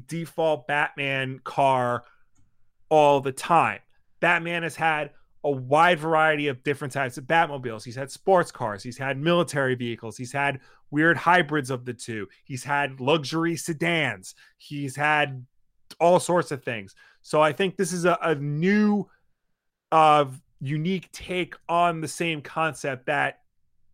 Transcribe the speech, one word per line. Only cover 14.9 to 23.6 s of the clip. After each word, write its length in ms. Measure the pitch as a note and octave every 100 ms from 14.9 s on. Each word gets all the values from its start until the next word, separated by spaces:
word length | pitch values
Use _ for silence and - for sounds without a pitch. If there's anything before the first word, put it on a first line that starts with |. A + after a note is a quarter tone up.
| C3
had 480 | D3+ D3+ D3 C3 B2 _ _ _ _ -
all 180 | E3+ F3+
sorts 320 | - F3 D#3
of 140 | C3+
things. 300 | - A2+ F#2+ - _ _
So 220 | - D#3
I 100 | D#3
think 240 | C#3+ F#3+ F3+
this 160 | F3+
is 140 | F3 F3
a, 100 | E3+
a 120 | E3 D3+
new, 720 | C#3+ D3 F3+ G#3 G#3 G#3 G3 _ _ _ _ _ _ _ _
uh, 340 | D#3+ D#3 D3+ C#3 C3 _ _
unique 500 | C3+ D3+ E3 F#3+ -
take 440 | - - F3+ F3 - -
on 320 | E3+ F3 E3
the 80 | D#3
same 320 | - E3+ D#3
concept 640 | C3 - D#3+ C3+ D3 C3
that, 360 | - C#3+ C#3 - _ _